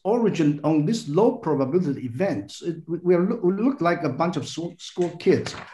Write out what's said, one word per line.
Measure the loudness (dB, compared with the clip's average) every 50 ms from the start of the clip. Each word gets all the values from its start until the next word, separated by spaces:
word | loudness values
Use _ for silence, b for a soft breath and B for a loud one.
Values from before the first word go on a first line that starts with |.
| -2
origin, | 0 2 2 2 2 2 2 2 2 2 2
on | 0 2 2 2 2
this | 2 0 -2 -2 0
low | 2 4 4 4 2
probability | 0 -2 -2 0 0 0 0 0 0 0 0 -4 -4 -6
events. | -8 -4 -2 -2 -2 -2 -4 -6 -10 -12 -8
It, | -8 -8 -8 -8 -8
we, | -8 -8 -2
we, | 2 4 4
are, | 4 4
we | 2 0 2 2 0 2 2
look | 0 0 0 2
like | 0 0 0 0 -2
a | -4
bunch | -2 0 -2 -2 -2
of | -4 -6
school, | -6 -8 -8 -8 -10 -10 -14
school | -18 -12 -4 -2 -2 -2 -2 0
kids, | 2 4 4 4 2 -4 -10 B B B